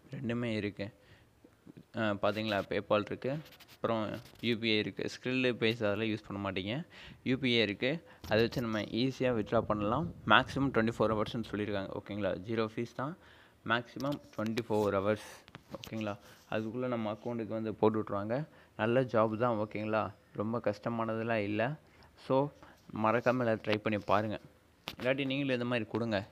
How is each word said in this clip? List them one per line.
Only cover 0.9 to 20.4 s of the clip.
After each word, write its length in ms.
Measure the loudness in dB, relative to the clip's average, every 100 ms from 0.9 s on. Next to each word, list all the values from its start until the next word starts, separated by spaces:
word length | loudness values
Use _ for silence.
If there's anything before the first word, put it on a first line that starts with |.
| -12 -20 -20 -20 _ -20 _ -20 -20 -12 -2
ஆ, 140 | -2
பாத்தீங்களா? 520 | 0 0 0 0 0 0
PayPal 320 | -2 2 2
இருக்கு, 380 | 0 -4 -4 -6 -8 -18 -20
அப்புறம் 460 | -6 -2 0 -2 -6 -12 -6
யூ 160 | -2 0
பி 140 | 2
ஐ 80 | 2
இருக்கு. 240 | 0 -4
Skrill, 520 | -6 -6 -4 0 0 2
Paysaல 540 | 0 2 0 0 0 -2
யூஸ் 20 | -4
பண்ண 220 | -6 -4
மாட்டீங்க. 340 | -2 -4 -4 -8 -14 -20 -8
யூ 140 | -2 0
பி 200 | 2 4
ஐ 60 |
இருக்கு. 440 | 4 2 0 -2 -6 -14 0
அதை 140 | 4
வச்சு 180 | 4 2
நம்ம 200 | -2 -2
ஈஸியா 520 | -2 0 0 0 0
வித்ட்ரா 260 | 0 2 2
பண்ணலாம். 540 | 2 0 0 0 -2 -4 6
மேக்ஸிமம் 460 | 6 6 0 0
ட்வென்டி 200 | 2 2 2
ஃபோர் 140 | 2
ஹவர்ஸ்னு 320 | 2 -2 -4 -6
சொல்லியிருக்காங்க. 380 | -4 -4 -4 -4 -8
ஓகேங்களா? 340 | -8 -4 -2 -2 -4
ஜீரோ 200 | -2 -2
ஃபீஸ் 200 | -4 -8 -6
தான். 200 | -8 -8 -16 -20 -20 _ -2
மேக்ஸிமம் 520 | -2 -2 -6 -4 -4 -6 -6
ட்வென்டி 260 | -4 -2 0
ஃபோர் 260 | 2 2
ஹவர்ஸ். 500 | 2 2 0 -4 -18 -20 -20 -16
ஓகேங்களா? 460 | -14 -10 -6 -6 -8 -12 -20 -6
அதுக்குள்ள 360 | -4 -4 -4 -4
நம்ம 260 | -2 -2
அக்கௌண்ட்டுக்கு 360 | -4 -6 -6 -4
வந்து 260 | -4 -4
போட்டு 280 | 4 6 6
விட்ருவாங்க. 440 | 0 -2 -2 -2 -4 -12 -12 -2
நல்ல 240 | 2 4
ஜாப் 360 | 4 4 4 4
தான். 200 | 2 0
ஓகேங்களா? 560 | -2 -4 0 0 0 -6 _
ரொம்ப 240 | -4